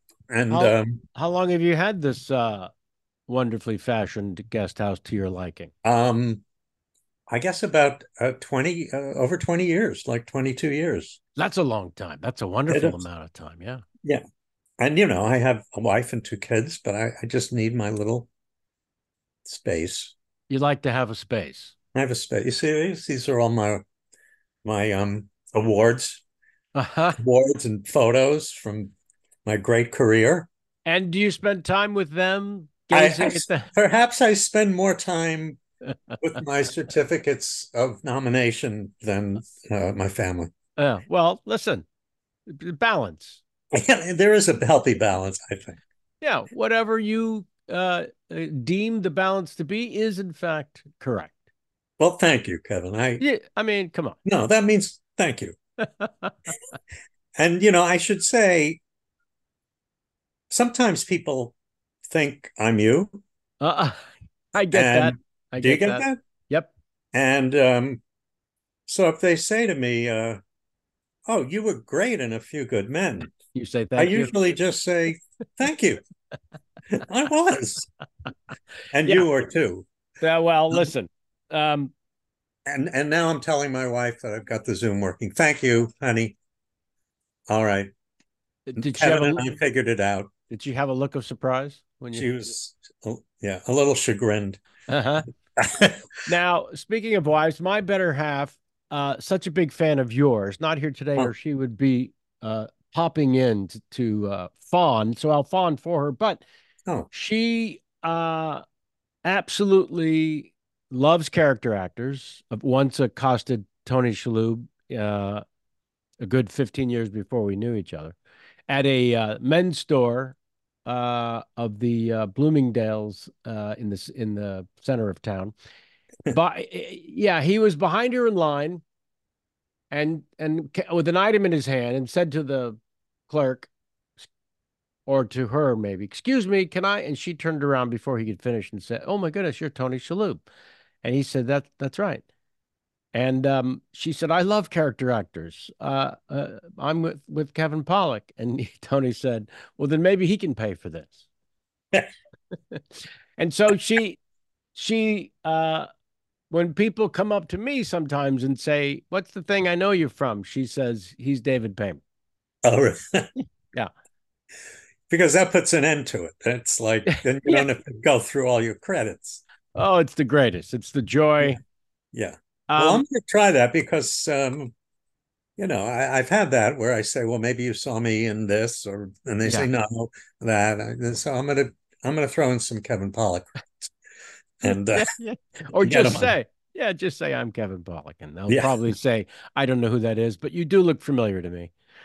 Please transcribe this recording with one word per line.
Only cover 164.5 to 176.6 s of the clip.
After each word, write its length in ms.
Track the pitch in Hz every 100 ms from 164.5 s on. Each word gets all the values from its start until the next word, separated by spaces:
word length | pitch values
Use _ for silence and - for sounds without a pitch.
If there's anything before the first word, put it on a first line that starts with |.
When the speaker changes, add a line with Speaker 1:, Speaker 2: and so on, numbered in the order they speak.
| - - - - _ _
Speaker 1:
Because 240 | 170 170
that 180 | 165 185
puts 220 | 185 -
an 100 | 165
end 240 | 147 147 127
to 160 | 104 85
it. 60 | - -
It's 340 | 120 - -
like, 240 | 110 110 101
Speaker 2:
<laughs> 180 | 147
Speaker 1:
then 180 | 135 135
you 100 | -
Speaker 2:
Yeah. 40 | 330 139
Speaker 1:
don't 40 |
have 140 | 123
to 100 | -
go 260 | 110 151 127
through 280 | - 139 127
all 140 | 120
your 140 | 113 -
credits. 680 | - 180 110 85 - - _ _ _ -
Speaker 2:
Oh, 220 | 196 185
it's 160 | 147
the 100 | -
greatest. 500 | 135 143 123 87 -
It's 180 | 123 -
the 100 | 143
joy. 480 | 110 131 151 151 139
Speaker 1:
Yeah. 80 | 123 - _ _ _ _
Yeah. 220 | 110 98 - _ _ -
Well, 180 | 151 156
Speaker 2:
Um, 120 | 214
Speaker 1:
I'm 40 | 285
gonna 100 | 254 -
try 240 | 208 202
that 220 | 147 123
because, 540 | 165 123 160 123 - -
um, 440 | 139 135 139 131 - _ _ _ _ _ _ _ -
you 100 | 196
know, 160 | 117 104
I, 340 | 120 135 131
I've 100 | 127
had 220 | 214 175
that 260 | 127